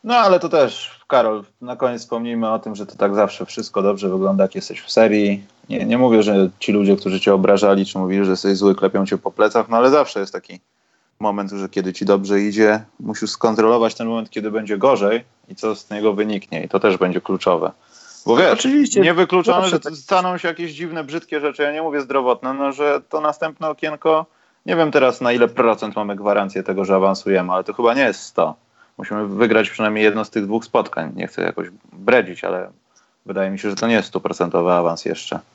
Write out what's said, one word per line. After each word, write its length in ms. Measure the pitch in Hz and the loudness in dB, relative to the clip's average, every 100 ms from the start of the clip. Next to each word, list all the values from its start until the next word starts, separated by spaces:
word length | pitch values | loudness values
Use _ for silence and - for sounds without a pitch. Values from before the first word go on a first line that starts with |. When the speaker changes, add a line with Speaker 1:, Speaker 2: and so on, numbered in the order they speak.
Speaker 1:
No 120 | 220 240 | 2 4
ale 240 | 208 180 | 6 4
to 100 | 165 | 4
też, 500 | 165 127 - - - _ | 2 2 0 -16 -18 _
Karol, 360 | 131 113 107 101 _ | 2 2 -2 -8 _
na 140 | 123 123 | -14 -4
koniec 260 | 131 120 | -4 -4
wspomnijmy 500 | - 117 117 117 110 | -8 -6 -4 -4 -2
o 80 | 110 | -4
tym, 160 | 110 104 | -6 -12
że 100 | 98 | -14
to 100 | - | -2
tak 200 | 104 101 | 0 2
zawsze 300 | 101 - 90 | 0 -2 -12
wszystko 360 | - 110 104 | -10 -6 -2
dobrze 280 | 98 98 98 | 0 0 -4
wygląda, 340 | 95 98 98 | -2 0 2
jak 120 | 95 95 | 0 -2
jesteś 260 | - - | -12 -16
w 100 | - | -2
serii. 540 | - 113 107 101 101 - _ - | 2 4 4 0 -2 -8 _ -10
Nie, 160 | 120 104 | -6 -2
nie 120 | 120 | 2
mówię, 260 | 127 113 | 4 6
że 260 | 104 98 92 - | 4 2 2 -2
ci 120 | - | -2
ludzie, 240 | 104 101 98 | 0 2 2
którzy 240 | 95 95 | 0 -2
cię 140 | 101 | 2
obrażali, 520 | 98 98 101 101 98 98 | 4 4 4 4 2 0
czy 120 | 95 | -4
mówili, 280 | 92 98 98 | -2 0 0
że 60 | |
jesteś 260 | 92 98 95 | 0 0 2
zły, 180 | 98 95 | 2 4
klepią 300 | 98 98 98 | 0 0 -2
cię 120 | 95 | -4
po 140 | 95 | -6
plecach, 380 | - - 120 110 | 0 2 2 0
no 80 | 113 | 2
ale 120 | 127 | 4
zawsze 300 | 147 135 104 | 4 0 -4
jest 140 | 95 | -8
taki 260 | 95 _ 90 _ _ _ _ _ _ | -10 _ -20 _ _ _ _ _ _
moment, 320 | 107 101 98 | -4 -4 -6
że 180 | 101 95 | -8 -6
kiedy 240 | - 92 | -4 -6
ci 120 | 90 98 | -6 0
dobrze 360 | 98 98 101 | 0 2 0
idzie, 420 | 104 101 107 110 110 _ | 0 2 4 4 -4 _
musisz 320 | 110 107 107 | -10 -8 -8
skontrolować 640 | - 117 110 110 120 113 - | -2 0 4 4 4 2 -2
ten 120 | 113 | -6
moment, 220 | 113 110 | -6 -6
kiedy 220 | - 107 | -8 -6
będzie 260 | 107 104 101 | -6 -4 0
gorzej 460 | 131 123 101 117 117 _ _ | 2 4 2 0 -4 _ _
i 60 | 95 | -8
co 200 | 110 104 | -6 -6
z 140 | - | -10
niego 240 | 104 107 | -2 0
wyniknie. 500 | 101 107 101 - 82 | 0 -2 -4 -8 -10
I 60 | 82 | -4
to 100 | 98 | 0
też 180 | 107 90 | 2 2
będzie 240 | 92 90 | 0 -2
kluczowe. 500 | - 95 - 85 82 - _ - - - - | -4 -2 0 0 -2 -8 _ -20 -20 -10 0
Bo 120 | 233 | 4
wiesz, 160 | 180 | 4
Speaker 2:
Oczywiście. 480 | 214 262 294 262 202 | 2 2 2 2 2
Speaker 1:
niewykluczone, 600 | 170 170 175 180 175 247 | 2 2 2 2 2 2
Speaker 2:
Zawsze 80 | 190 170 | 0 -2
Speaker 1:
że 40 | |
Speaker 2:
tak. 140 | 143 | -6
Speaker 1:
staną 440 | 156 - 190 180 180 | -14 -2 0 0 -4
się 100 | 170 | -6
jakieś 240 | 165 170 | -6 -10
dziwne, 300 | 147 170 160 | -10 -10 -10
brzydkie 360 | 139 160 _ 151 | -8 -10 _ -4
rzeczy, 240 | 147 135 | -4 -2
ja 80 | 147 | -4
nie 100 | 151 | -2
mówię 200 | 160 143 | -4 -4
zdrowotne, 520 | 131 135 127 120 131 | -2 -2 0 -2 -4
no, 180 | 135 139 | -4 -4
że 300 | 135 147 147 _ | -2 -2 -2 _
to 120 | 156 | -4
następne 480 | 151 147 160 147 156 | -2 -4 -8 -6 -8
okienko, 560 | 147 156 151 160 156 165 _ _ _ - | -6 -8 -4 0 0 -2 _ _ _ -4
nie 100 | 175 | 0
wiem 160 | 156 | 2
teraz, 300 | 143 131 117 | 4 2 2
na 100 | 123 | -2
ile 160 | 120 117 | 2 2
procent 480 | 123 117 104 110 104 | 4 2 2 -4 -6
mamy 200 | 104 98 | -6 -4
gwarancję 480 | 101 101 98 95 | 0 0 0 -4
tego, 220 | 95 98 95 | -4 -4 2
że 100 | 95 | 2
awansujemy, 580 | 98 95 - 95 90 | 2 0 0 0 0
ale 100 | 92 | -4
to 100 | 92 | -4
chyba 200 | 104 117 | 0 0
nie 80 | 127 | 2
jest 180 | 127 92 | 0 -2
sto. 340 | - - 78 78 _ _ _ - | -6 -2 -2 -4 _ _ _ -16
Musimy 300 | - 107 104 | -8 -6 -6
wygrać 420 | 98 117 110 104 | 0 2 2 0
przynajmniej 340 | - 107 107 | -2 -2 2
jedno 220 | 107 104 107 | 2 2 -4
z 40 | |
tych 160 | 113 101 | -6 -2
dwóch 200 | 110 - | -4 -2
spotkań. 460 | 120 98 - 80 92 | -2 -2 -6 -8 -8
Nie 120 | 87 | -10
chcę 140 | - | -6
jakoś 260 | 87 87 87 92 _ | -6 -6 -10 _ _
bredzić, 500 | 87 98 123 92 87 | -6 2 2 0 -6
ale 280 | 92 92 95 _ _ _ _ _ - | -6 -6 -8 _ _ _ _ _ -10
wydaje 240 | 98 95 | -4 -4
mi 100 | 98 | -4
się, 100 | 104 | -8
że 60 | 98 | -4
to 120 | 117 | 0
nie 60 | 113 | 0
jest 120 | 98 | -2
stuprocentowy 640 | 92 87 85 87 87 87 | -6 -6 -4 -2 0 2
awans 340 | 87 85 82 - | 2 0 -2 -6
jeszcze. 340 | 80 - - _ | -8 -8 -10 _